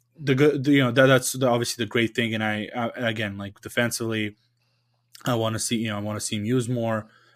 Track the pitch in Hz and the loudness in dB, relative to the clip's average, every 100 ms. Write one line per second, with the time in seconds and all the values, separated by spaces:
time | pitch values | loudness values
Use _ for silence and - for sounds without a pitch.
0 | _ - 139 131 147 143 131 143 127 123 | _ -8 -2 4 4 4 4 4 4 4
1 | 131 131 131 131 131 120 120 - 107 123 | 6 6 2 0 0 2 0 -4 -2 0
2 | 113 - 113 110 107 107 104 123 117 - | 0 0 -2 -2 -2 -2 -6 -6 -6 -4
3 | 117 110 107 101 98 - - - 120 - | -4 -2 -6 -6 -12 -12 -6 -2 0 -2
4 | 113 110 107 104 _ _ _ _ _ _ | -4 -2 -4 -8 _ _ _ _ _ _
5 | _ - - 117 113 110 - 117 113 104 | _ -10 -2 0 0 -2 -2 -2 -2 -4
6 | 104 104 - 107 104 127 120 123 113 110 | -6 -6 -6 -4 -2 -2 0 -2 -2 -2
7 | - _ _ | -6 _ _